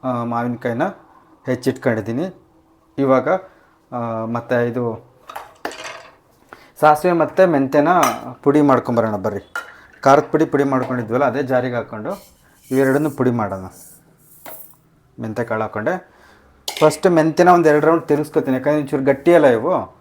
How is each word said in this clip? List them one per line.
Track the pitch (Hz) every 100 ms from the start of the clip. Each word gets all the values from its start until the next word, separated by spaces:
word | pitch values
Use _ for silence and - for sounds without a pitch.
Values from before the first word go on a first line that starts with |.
ಆ, | 131 123
ಮಾವಿನಕಾಯಿನ | 120 117 120 117 123 117 180 190 _ _ _ _ -
ಹೆಚ್ಚಿಟ್ಕೊಂಡಿದ್ದೀನಿ. | 127 131 - 131 110 107 117 185 - _ _ _ _ _ -
ಇವಾಗ, | 139 131 131 185 - _ _ _ _
ಆ, | 123 117 113 113
ಮತ್ತೆ | 117 117 123 120
ಇದು | 120 120 113 - _ _ - - _ - - - - - _ _ _ _ - _ -
ಸಾಸಿವೆ | 151 151 180
ಮತ್ತೆ | 170 151 - 185
ಮೆಂತ್ಯನ | 147 135 147 147 180 143 117 - -
ಪುಡಿ | 143 147
ಮಾಡ್ಕೊಂಬರೋಣ | 147 127 - 117 110 104
ಬರ್ರಿ. | 101 101 - - - - - _
ಖಾರದ | 135 143 147
ಪುಡಿ | 156 156
ಪುಡಿ | 143
ಮಾಡ್ಕೊಂಡಿದ್ವಲ್ಲ, | 139 131 123 127 110 117 139
ಅದೇ | 120
ಜಾರಿಗೆ | 135 127 123 120
ಹಾಕ್ಕೊಂಡು | 110 110 117 196 - _ _ _ _
ಇವೆರಡನ್ನೂ | 131 135 131 156
ಪುಡಿ | 131 127
ಮಾಡೋಣ. | 120 101 95 92 - - - _ _ _ - - - - _ _ _ _ -
ಮೆಂತ್ಯ | 113 104
ಕಾಳು | 95 110
ಹಾಕ್ಕೊಂಡೆ. | 110 107 113 185 - _ _ _ _ _ - -
ಫಸ್ಟ್ | 151 147 190
ಮೆಂತ್ಯನ | 170 160 147 180
ಒಂದ್ | 175 160
ಎರಡು | 151 147
ರೌಂಡ್ | 165 165
ತಿರುಗಿಸ್ಕೊತೀನಿ, | 147 147 160 135 131
ಯಾಕಂದ್ರೆ | 139 151
ಒಂಚೂರು | 139 147 135
ಗಟ್ಟಿ | 135 - 170
ಅಲ್ಲ | 147 117
ಇವು | 135 170 98 _